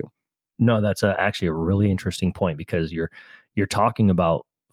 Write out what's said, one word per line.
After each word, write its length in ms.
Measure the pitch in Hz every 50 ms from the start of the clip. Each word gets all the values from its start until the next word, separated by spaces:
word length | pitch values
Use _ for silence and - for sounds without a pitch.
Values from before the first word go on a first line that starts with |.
| - - _ _ _ _ _ _ _ _ _ -
No, 200 | 117 117 117 107
that's 220 | 104 104 95 - -
a, 160 | 101 95 -
actually 300 | 92 104 - - 95 85
a 40 | 78
really 380 | 82 82 85 98 98 104 101
interesting 400 | 95 92 - 92 - - 98 90
point, 260 | - - 101 90 78
because 360 | 73 80 - - 87 82 78 80
you're, 180 | 82 82 85 - - - - - - _ _ _
you're 100 | 107 98
talking 420 | - - 101 104 120 117 - 110 101
about 360 | 92 87 87 82 82 - - _ _ _ _ _